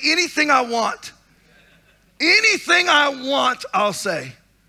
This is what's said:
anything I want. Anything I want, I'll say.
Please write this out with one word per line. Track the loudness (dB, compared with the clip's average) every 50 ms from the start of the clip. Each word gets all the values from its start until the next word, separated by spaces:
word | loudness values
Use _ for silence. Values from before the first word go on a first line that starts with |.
| -2
anything | 0 0 0 0 -2 0 0 2 2
I | 2 2
want. | 2 0 -2 -2 -2 -2 -4 -6 -12 -18 -20 _ _ _ _ _ _ _ _ _ _ _ _ _ _ _ _ _ _ _ _ -2
Anything | 2 2 2 4 4 2 0 0 0 0 0 2 2 4
I | 4 4 2 2
want, | -2 -4 -4 -2 0 0 0 0 -2 -2 -6 -4 -2
I'll | 0 0 0 -2
say. | -4 -4 -4 -4 -6 -6 -10 -16 -20 _ _ _ _ _